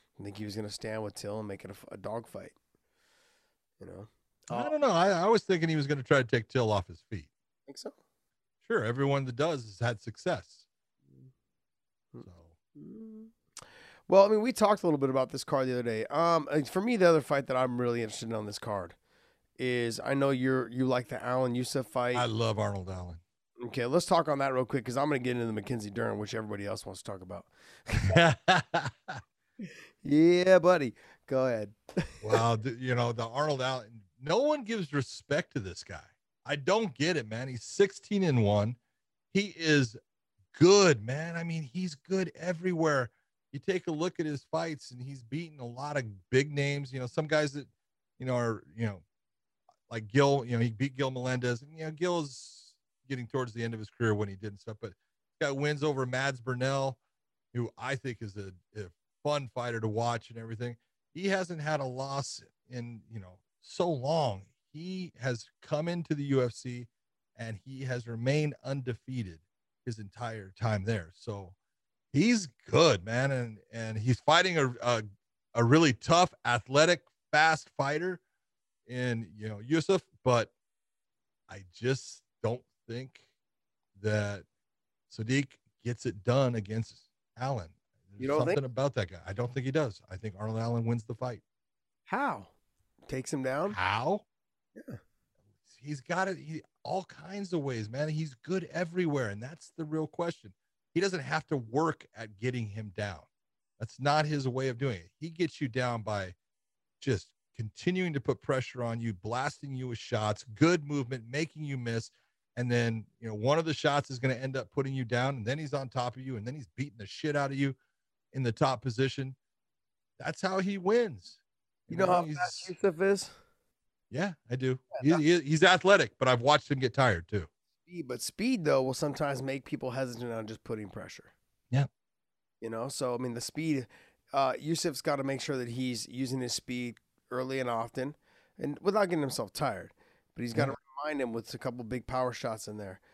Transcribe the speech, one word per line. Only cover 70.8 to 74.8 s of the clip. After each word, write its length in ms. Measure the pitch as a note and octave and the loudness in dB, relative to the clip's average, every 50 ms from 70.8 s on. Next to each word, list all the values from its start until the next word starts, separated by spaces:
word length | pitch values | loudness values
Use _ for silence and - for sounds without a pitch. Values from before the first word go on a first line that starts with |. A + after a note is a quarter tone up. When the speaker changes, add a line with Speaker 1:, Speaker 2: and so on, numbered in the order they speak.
| F#2+ | 2
Speaker 2:
there. 260 | A2 A#2 G2 E2 E2+ - | 0 0 -2 -2 -6 -14
So 380 | _ - A2+ G#2 G2+ F#2+ E2+ F#2 _ _ _ _ _ _ _ _ _ _ _ - | _ -10 -10 -10 -10 -10 -14 -18 _ _ _ _ _ _ _ _ _ _ _ 2
he's 340 | C#3 F#3 A#3 B3 G#3+ F3+ C3+ - _ _ - | 4 4 6 4 2 0 -4 -12 _ _ 2
good, 340 | - D3 E3+ D#3 A2+ F2+ F2 | 4 6 8 8 6 4 0
man. 260 | A2 A2+ B2 C3+ C#3 | -2 -2 0 0 0
And, 280 | C#3 B2+ A#2+ A2+ A2 - - _ | 0 -2 -4 -6 -8 -14 -18 _
and 280 | A2 A2+ A2+ A2 A2 A2 | -10 -8 -6 -6 -4 -2
he's 220 | G#2+ B2+ A#2+ - | 2 2 2 2
fighting 360 | - - D#3 E3+ F3+ F#3 F3 | 4 6 6 6 6 4 4
a, 180 | D#3+ C#3 B2+ B2 - | 2 2 2 0 -2